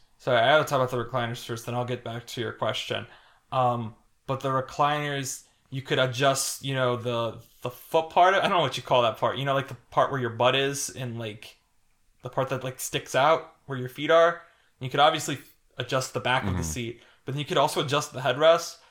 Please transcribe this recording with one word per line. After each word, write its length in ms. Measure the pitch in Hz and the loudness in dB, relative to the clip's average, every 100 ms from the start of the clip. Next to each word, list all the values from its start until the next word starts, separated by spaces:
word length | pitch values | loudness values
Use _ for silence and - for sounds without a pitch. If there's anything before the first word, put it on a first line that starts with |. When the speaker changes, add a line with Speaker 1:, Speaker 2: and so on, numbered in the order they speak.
| _ _ | _ _
Speaker 1:
So 160 | - | 0
I 60 | 120 | 4
gotta 240 | 120 151 | 6 4
talk 120 | 143 139 | 4 0
about 140 | 127 | 0
the 120 | 123 | -2
recliners 400 | 113 131 117 120 | -4 -4 -4 -6
first, 200 | - 113 - | -8 -10 -6
then 80 | |
I'll 100 | 120 | -6
get 180 | 120 120 | -4 -6
back 220 | 117 117 - | -8 -12 -10
to 120 | - | -6
your 120 | 110 | -6
question. 540 | - 117 110 - 107 107 - _ _ - | -4 -4 -4 -4 -6 -8 -18 _ _ -6
Um, 420 | 131 123 120 110 - _ _ - | 0 0 0 -6 -12 _ _ -8
but 140 | 131 | -4
the 80 | 135 | -2
recliners, 920 | 131 - - 147 147 147 139 131 - - _ - | -2 -2 0 0 0 -4 -6 -6 -10 -16 _ -14
you 100 | 135 | -10
could 160 | - 139 | -2 0
adjust, 640 | 131 120 139 139 - - | 0 2 2 2 -2 -6
you 100 | 139 | -6
know, 220 | 131 123 120 | -2 0 -2
the, 420 | 120 117 117 117 - _ | -4 -4 -4 -6 -18 _
the 80 | 123 | -12
foot 400 | - - 160 160 | -12 -2 0 2
part. 240 | 185 180 | 6 6
I 60 | 196 | 6
don't 100 | 165 | 2
know 100 | 185 | 2
what 160 | 139 - | 0 -2
you 60 | |
call 200 | - 131 | 0 4
that 140 | 113 - | 4 2
part. 200 | 117 104 | -2 -2
You 60 | |
know, 100 | 139 | -2
like, 140 | 135 135 | -2 -4
the 80 | 117 _ | -12 _
part 200 | 151 131 | 0 0
where 100 | 139 | 0
your 100 | 117 | -4
butt 260 | 110 123 135 | 2 4 4
is 320 | 139 139 - | 0 -2 -6
and, 280 | - 123 117 | -8 -8 -8
like, 360 | 113 - - - _ _ _ _ _ _ | -10 -12 -18 -20 _ _ _ _ _ _
the 80 | 127 | -8
part 180 | - 131 | -4 -4
that, 160 | 127 | -4
like, 160 | 127 - | -8 -10
sticks 340 | - 143 - | -6 -6 -2
out 380 | 127 147 160 - _ - | 2 4 2 -2 _ -10
where 120 | 131 | -8
your 100 | 123 | -8
feet 220 | 147 151 | -4 4
are. 320 | 165 170 165 - _ _ - | 6 6 2 -10 _ _ -14
You 80 | 131 | -4
could 100 | 139 | 4
obviously 380 | 151 156 160 135 - _ _ - | 4 4 -4 -8 -10 _ _ -10
adjust 360 | 123 135 - | -4 -2 -2
the 60 | 123 | -4
back 220 | 120 127 | 0 0
of 40 | 101 | 0
the 40 | |
Speaker 2:
Mm-hmm. 80 | 90 | -2
Speaker 1:
seat, 400 | 82 98 113 - _ _ | -4 -6 -8 -10 _ _
but 80 | - | -10
then 40 | 139 | -8
you 60 | |
could 140 | 143 151 | -2 2
also 260 | 147 175 | 2 0
adjust 280 | 147 147 - | -2 -2 -2
the 80 | 117 | -4
headrest. 580 | 131 131 160 170 - - _ | -2 4 6 6 2 -14 _